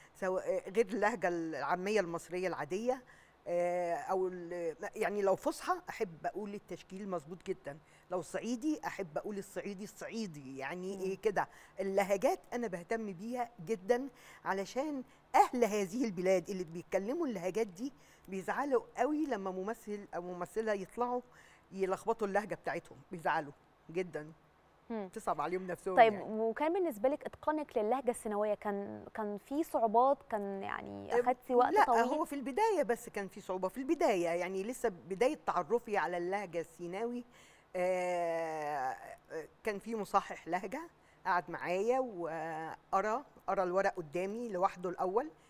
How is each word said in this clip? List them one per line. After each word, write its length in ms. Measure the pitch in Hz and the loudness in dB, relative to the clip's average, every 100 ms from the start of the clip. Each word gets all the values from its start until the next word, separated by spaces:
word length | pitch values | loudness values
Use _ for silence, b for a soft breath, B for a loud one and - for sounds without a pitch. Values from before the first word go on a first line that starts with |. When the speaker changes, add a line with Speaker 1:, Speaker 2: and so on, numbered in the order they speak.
| B - | B -4
Speaker 1:
سواء، 400 | 190 185 - 185 - | 0 0 0 -2 0
آه، 20 | |
غير 160 | 196 220 | 0 2
اللهجة 420 | 208 208 226 180 | 2 2 2 0
العامية 720 | 175 165 151 139 180 185 214 | 0 -2 -4 -2 0 2 2
المصرية 480 | 175 170 - 180 180 | 2 -2 -6 -4 -2
العادية، 560 | 139 143 185 233 262 - b b b - | -2 -2 -2 0 -2 -4 b b b -4
آه، 460 | 175 175 180 175 165 | 0 2 2 0 -2
أو 320 | - 185 185 | 0 0 0
ال-، 480 | 180 170 175 170 151 202 - | -2 -6 -4 -4 -4 -8 -2
يعني 260 | 185 208 | 0 2
لو 140 | 196 190 | 4 4
فصحى 380 | 285 - - 359 - | 2 -2 0 -2 -2
أحب 360 | - 214 160 233 | -4 -4 -4 -6
أقول 280 | 196 208 | -4 -6
التشكيل 560 | 202 - 180 - 185 202 | -8 -8 -12 -10 -10 -4
مظبوط 340 | 180 143 180 - | -4 -6 -10 -6
جدًا، 320 | 185 - 147 b b - | -6 -8 -14 b b -6
لو 100 | 180 | -6
صعيدي 580 | 160 - 214 240 285 302 170 | -4 -6 -4 -2 -2 -2 -4
أحب 300 | - 190 156 | -6 -6 -6
أقول 200 | 196 208 | -4 -6
الصعيدي 460 | 190 - 170 196 | -8 -8 -6 -8
الصعيدي، 720 | 208 - 151 202 214 147 131 135 | -10 -10 -8 -6 -6 -8 -12 -8
يعني 380 | 135 175 185 202 | -6 -4 -6 -4
Speaker 2:
مم. 60 | |
Speaker 1:
إيه 160 | 185 190 | -4 0
كده. 300 | 214 185 - B B - | 2 2 0 B B -6
اللهجات 600 | 196 196 190 202 254 370 - | 0 2 4 4 4 2 -2
أنا 140 | 247 233 | -4 -4
بهتم 460 | 175 175 226 214 | -4 -2 -2 -2
بيها 360 | 175 220 247 240 - 165 | -6 -6 -4 -4 -6 -4
جدًا، 440 | 220 185 240 277 B B B - | -4 2 2 2 B B B -2
علشان 580 | 190 190 247 311 285 247 b - - | -2 -2 -2 -2 -4 -8 b 4 6
أهل 280 | 392 247 | 6 6
هذه 420 | 226 208 196 220 233 | 4 4 0 0 0
البلاد 440 | 180 185 190 175 | 2 4 4 2
اللي 140 | 190 | -4
بيتكلموا 640 | 180 170 160 190 196 311 320 | -6 -8 -2 -2 0 0 -2
اللهجات 400 | 208 175 185 226 | -2 -2 -2 -2
دي 260 | 175 262 - b b - | -4 -10 -10 b b -10
بيزعلوا 560 | 190 165 190 285 247 226 - | -6 -2 -2 2 0 0 0
قوي 280 | 254 302 302 | 0 2 0
لما 260 | 226 190 | -2 -2
ممثل 560 | 185 190 233 - 208 202 170 | -4 -4 -6 -8 -10 -8 -8
أو 60 | |
ممثلة 520 | 175 180 175 - 226 | -8 -6 -6 -2 0
يطلعوا 480 | 208 180 - 240 247 247 B B B _ | -2 -4 -4 -2 -2 -6 B B B _
يلخبطوا 560 | 190 185 185 - 226 208 | -2 0 0 0 0 0
اللهجة 280 | 196 208 - | 0 -2 -4
بتاعتهم، 420 | - 151 - - - | -4 -4 -6 -16 -14
بيزعلوا 420 | 180 165 156 147 139 _ _ - | -4 0 0 0 -10 _ _ -8
جدًا. 420 | 165 185 151 151 160 _ _ _ _ - | -6 -4 -6 -10 -16 _ _ _ _ -8
Speaker 2:
مم. 200 | 226 190 | -8 -6
Speaker 1:
تصعب 280 | 220 - 151 | -6 -4 -2
عليهم 260 | 151 185 185 | -2 -2 -4
نفسهم 280 | 175 - 185 | -6 0 8
Speaker 2:
طيب، 180 | 226 | 8
Speaker 1:
يعني. 120 | 208 139 214 | 8 -2 -2
Speaker 2:
وكان 340 | 226 220 302 | -2 0 0
بالنسبة 360 | 370 339 214 240 | 2 0 0 0
لك 160 | 294 - | 0 -4
إتقانك 520 | - - 311 294 247 | -6 -2 -2 -2 0
للهجة 340 | 214 254 240 | 2 2 0
السيناوية 420 | 240 220 208 214 | -2 -2 0 2
كان، 520 | 208 208 202 202 214 - | 0 -2 -4 -4 -10 -10
كان 240 | - 208 208 | -6 -4 -6
في 260 | - 277 | -4 -2
صعوبات؟ 540 | 320 302 226 214 262 285 - | 0 2 6 6 6 4 0
كان 340 | 214 202 196 | -4 -4 -4
يعني 500 | 202 - - 202 202 | -4 -6 -6 -10 0
Speaker 1:
أم، 60 | 240 | 2
Speaker 2:
أخدتي 360 | 247 254 - 247 | 4 0 2 6
وقت 180 | 247 | 6
Speaker 1:
لا، 120 | 392 381 | 6 6
Speaker 2:
طويل؟ 140 | 226 | 6
Speaker 1:
هو 220 | 233 302 330 | 4 2 -2
في 100 | 285 | -4
البداية 480 | 247 254 440 381 | -4 2 4 4
بس 260 | 240 233 - | 2 0 -2
كان 180 | - 196 | -8 -8
في 140 | - | -8
صعوبة، 260 | - 190 185 | -6 -2 -2
في 100 | 240 | -4
البداية 500 | 269 330 339 196 170 | -2 2 4 4 2
يعني 360 | 170 175 190 | 0 0 -2
لسه 260 | 196 254 233 | -4 -2 -2
بداية 500 | 175 - 185 247 302 - | -2 -8 2 2 2 0
تعرفي 520 | 165 156 233 - 180 | 0 2 0 2 0
على 200 | 160 175 | 0 0
اللهجة 420 | 175 196 196 165 | 0 -2 -2 -6
السيناوي. 640 | 160 - 175 185 233 240 240 B B B B 185 | -6 -8 -8 -4 -4 -6 -10 B B B B -2
آه، 1200 | 180 185 180 180 170 165 165 156 151 147 131 - - 98 - | 0 2 2 0 0 0 -2 -2 -2 -2 -2 -4 -10 -18 -10
آه، 160 | 156 - - | -10 -10 -6
كان 160 | - 202 | -4 -4
في 160 | 214 226 | -4 -6
مصحح 520 | 196 196 - 175 - | 2 2 2 -4 -4
لهجة 340 | 175 202 262 339 - b b - | -4 -2 -8 -10 -16 b b 2
قعد 260 | 180 175 | 2 2
معايا 480 | 160 143 180 214 254 | -4 -2 2 4 2
وقرا، 1300 | 262 190 170 160 160 160 160 - _ 190 202 233 285 - - | 0 -4 -6 -4 -6 -6 -8 -10 _ 0 2 -2 -4 -10 -2
قرا 160 | 190 | 0
الورق 300 | 185 180 196 185 | 2 4 2 0
قدامي 540 | 156 156 190 220 240 | -4 -2 -2 -4 -4
لوحده 400 | 185 190 180 180 | 0 0 0 -6
الأول، 420 | 170 185 190 311 - | -2 0 2 0 -6